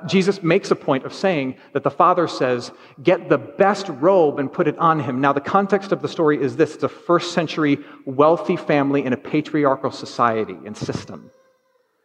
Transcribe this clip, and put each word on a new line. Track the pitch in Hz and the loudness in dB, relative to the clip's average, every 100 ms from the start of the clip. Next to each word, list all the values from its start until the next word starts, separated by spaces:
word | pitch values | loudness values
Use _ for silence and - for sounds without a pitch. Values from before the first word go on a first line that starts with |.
| 175 | 0
Jesus | 190 185 190 | 0 0 0
makes | 160 185 - | 0 0 0
a | 180 | -2
point | - 135 131 | 0 -2 -4
of | |
saying | - 190 160 131 127 - | -4 -2 -2 -4 -8 -8
that | 139 | -4
the | 143 | -4
father | - 175 175 160 | 2 2 2 0
says, | - 131 123 123 - - - | -2 -2 -2 -6 -18 -20 -4
"Get | 139 180 165 | 0 0 2
the | 147 | 0
best | - - 196 208 - | 0 2 2 2 -6
robe | 131 165 190 151 135 | 0 2 4 4 0
and | 135 | -6
put | - 151 | -2 -2
it | 139 | 2
on | 165 160 | 2 2
him." | 131 127 | -2 0
Now, | 139 | 2
the | 143 | 0
context | - 196 202 202 202 | 0 0 2 0 -2
of | 160 | -4
the | 139 | -4
story | - 156 143 | 0 2 2
is | 135 123 | 0 0
this. | 156 - | 0 0
It's | |
a | 139 | -6
first | - - 170 - | -6 0 0 0
century | - 160 - 151 143 - - - | -4 -2 0 0 0 -4 -16 -6
wealthy | 131 151 170 - 175 | 4 4 4 0 -4
family | - 147 139 139 | 0 2 2 0
in | 131 | 0
a | 123 | -4
patriarchal | - 151 151 156 143 135 127 | -2 -4 -2 0 2 2 -4
society | - - - 120 113 98 90 101 | -8 -10 0 0 0 -4 -8 -12
and | 107 | -10
system. | - - - 90 58 _ _ _ _ _ _ _ | -8 -8 -10 -18 -20 _ _ _ _ _ _ _